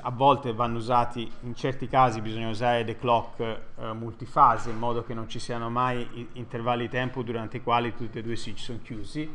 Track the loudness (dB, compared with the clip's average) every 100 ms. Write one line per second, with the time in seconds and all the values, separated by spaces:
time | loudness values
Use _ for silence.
0 | -4 4 6 6 4 0 0 0 2 4
1 | 4 0 -6 -6 -6 -4 -2 -2 2 6
2 | 6 4 -2 -4 -2 0 2 2 0 -2
3 | 2 2 2 -4 -4 -4 -6 -6 -6 -6
4 | -8 -8 -2 6 8 6 0 -2 0 -2
5 | -4 -6 -6 -6 -4 -4 -2 0 0 0
6 | -4 -6 -10 -10 -8 -4 0 0 0 -2
7 | -2 -2 -4 -4 -4 -4 0 2 2 -2
8 | -4 -6 -4 -2 -2 -4 -4 -6 -8 -8
9 | -6 -6 -6